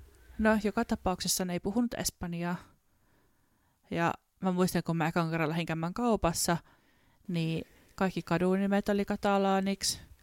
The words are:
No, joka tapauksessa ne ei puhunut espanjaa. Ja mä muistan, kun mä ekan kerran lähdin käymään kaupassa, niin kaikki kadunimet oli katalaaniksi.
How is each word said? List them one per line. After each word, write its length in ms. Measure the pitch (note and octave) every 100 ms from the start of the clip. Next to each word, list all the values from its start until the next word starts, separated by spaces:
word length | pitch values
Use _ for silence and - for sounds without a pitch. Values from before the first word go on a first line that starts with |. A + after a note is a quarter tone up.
| - - - -
No, 200 | G#3+ A3
joka 200 | G#3 A#3
tapauksessa 600 | A#3 A3 F#3+ F3+ F3+ -
ne 80 | F#3
ei 80 | F3
puhunut 340 | G3 G#3+ A#3+
espanjaa. 640 | - - - F3 E3+ F3 F3+ - _ _ _ _ _ _ _ _ _ _ _ -
Ja 240 | E3+ E3+ - _ -
mä 120 | F#3
muistan, 300 | F3+ F#3 F3
kun 140 | E3 E3
mä 120 | D#3+
ekan 220 | F3 E3
kerran 180 | E3 D3+
lähdin 180 | E3 E3
käymään 280 | D#3+ E3+
kaupassa, 640 | F3+ A#3+ G#3 E3 E3 - E3+ - _ _ _ _ _ -
niin 360 | E3+ D#3+ E3 - - -
kaikki 280 | - F#3+ F3
kadunimet 680 | - E3+ F#3 F#3+ G3 G3+ G3+
oli 160 | G3+
katalaaniksi. 960 | G3+ G#3 G3+ G3 G3 F#3+ F#3+ G3 - - - -